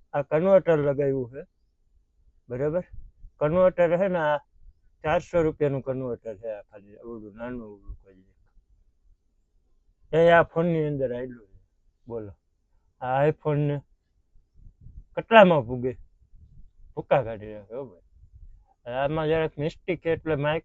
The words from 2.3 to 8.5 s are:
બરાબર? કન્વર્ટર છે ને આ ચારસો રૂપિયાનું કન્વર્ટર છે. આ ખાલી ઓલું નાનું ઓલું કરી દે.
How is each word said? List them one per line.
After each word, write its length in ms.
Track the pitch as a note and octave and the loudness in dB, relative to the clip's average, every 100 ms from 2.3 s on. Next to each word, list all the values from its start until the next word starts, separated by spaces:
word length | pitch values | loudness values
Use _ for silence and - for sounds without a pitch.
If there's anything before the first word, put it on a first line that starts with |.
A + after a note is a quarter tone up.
| _ - | _ -12
બરાબર? 360 | B2 D3 F3 - - - - - - | -4 -2 -2 -6 -16 -18 -20 -16 -4
કન્વર્ટર 520 | D3+ F3+ F#3 - E3+ F3 | 0 4 4 4 2 2
છે 100 | G3 | 0
ને 120 | F3 | 0
આ 180 | D3+ D3 _ _ - _ _ _ | 0 -2 _ _ -20 _ _ _
ચારસો 340 | D#3 E3+ - F3 | -2 -2 0 0
રૂપિયાનું 380 | D#3 - D3 C3+ | 0 0 -2 -2
કન્વર્ટર 540 | C3+ B2+ B2+ A#2 A2+ G2 | -4 -6 -6 -8 -10 -12
છે. 80 | A2+ | -12
આ 140 | G#2 - | -12 -14
ખાલી 280 | G#2+ G2+ G#2 A#2 | -20 -20 -20 -16
ઓલું 280 | A#2 G#2+ G#2+ | -16 -16 -14
નાનું 320 | A#2+ B2 G#2+ | -12 -12 -14
ઓલું 280 | G2+ G2 - | -18 -18 -18
કરી 220 | G2 F#2+ | -20 -20
દે. 100 | F#2+ _ _ | _ _ _